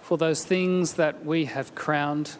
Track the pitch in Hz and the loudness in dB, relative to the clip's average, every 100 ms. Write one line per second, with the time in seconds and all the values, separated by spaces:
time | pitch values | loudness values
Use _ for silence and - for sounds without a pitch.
0 | - 170 160 156 - 185 185 180 170 - | 0 0 2 0 0 2 2 2 2 2
1 | 156 143 151 165 143 135 135 - - 151 | 0 0 -2 0 0 -4 -8 -6 -2 0
2 | 147 147 147 - | 0 -2 -4 -8